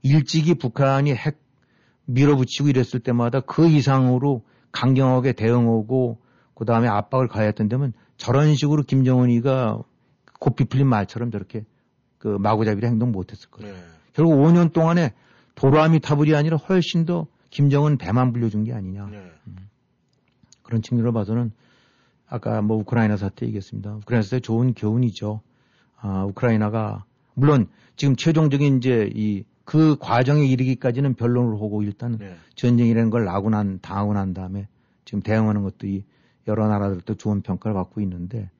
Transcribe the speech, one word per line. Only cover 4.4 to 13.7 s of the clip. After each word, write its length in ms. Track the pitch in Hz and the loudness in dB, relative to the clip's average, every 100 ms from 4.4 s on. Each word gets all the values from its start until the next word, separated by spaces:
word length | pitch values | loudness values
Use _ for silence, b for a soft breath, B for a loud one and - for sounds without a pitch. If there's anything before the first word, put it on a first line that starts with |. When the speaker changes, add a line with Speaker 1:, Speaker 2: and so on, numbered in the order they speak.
| b b b | b b b
Speaker 1:
강경하게 640 | - 123 131 131 127 127 | -4 0 2 4 2 0
대응하고 840 | 120 110 120 117 113 107 131 127 113 b b b _ | 0 0 2 2 0 0 0 -2 -4 b b b _
그다음에 320 | 113 117 120 | -2 0 2
압박을 400 | 104 - 131 127 | -2 -2 -2 -2
가했던 420 | 107 107 104 107 | -2 -2 0 -2
데면 240 | 127 139 113 b b | -2 -4 -8 b b
저런 380 | - 127 151 143 | -2 2 4 2
식으로 280 | 147 151 | 2 0
김정은이가 1000 | 139 135 127 127 123 120 127 131 117 107 - _ _ _ _ _ | 0 0 2 2 2 2 0 0 -2 -4 -10 _ _ _ _ _
고삐 260 | - - 120 | -4 0 0
풀린 220 | 131 139 | 2 2
말처럼 440 | 110 95 - 120 | 2 -2 -6 -6
저렇게 340 | 107 98 113 107 _ _ _ _ _ | -8 -10 -14 -14 _ _ _ _ _
그 100 | 113 | -6
마구잡이로 580 | 101 101 107 110 101 117 | -2 0 2 2 0 0
행동 240 | 113 123 | 0 0
못했을 380 | 101 - 104 - | -2 -8 -14 -20
거예요. 240 | - 107 | -20 -18